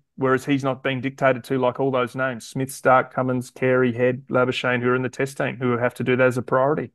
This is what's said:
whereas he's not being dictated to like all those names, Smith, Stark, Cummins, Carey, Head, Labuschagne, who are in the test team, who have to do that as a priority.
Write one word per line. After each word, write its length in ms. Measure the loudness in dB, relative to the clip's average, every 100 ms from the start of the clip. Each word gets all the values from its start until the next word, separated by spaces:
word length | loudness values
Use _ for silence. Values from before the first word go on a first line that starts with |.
| _ -4
whereas 280 | 0 0
he's 200 | 0 0
not 180 | 0 -2
being 180 | -4 -4
dictated 440 | -6 0 2 2 -2
to 120 | -2
like 220 | 0 0
all 120 | -2
those 240 | 0 -2 -4
names, 320 | -6 -6 -8
Smith, 240 | -6 -6
Stark, 420 | 0 4 4 4
Cummins, 360 | -2 -2 -2 -6
Carey, 440 | -4 0 2 2
Head, 320 | 2 0 0 -2
Labuschagne, 540 | 0 0 0 -2 0
who 80 | 0
are 60 | 0
in 80 |
the 60 | -2
test 280 | -4 -6 -4
team, 200 | -6 -2
who 200 | -2 0
have 160 | -2 -2
to 80 |
do 120 | 0 2
that 120 | 2
as 100 | 2
a 40 |
priority. 500 | -2 0 2 0 -4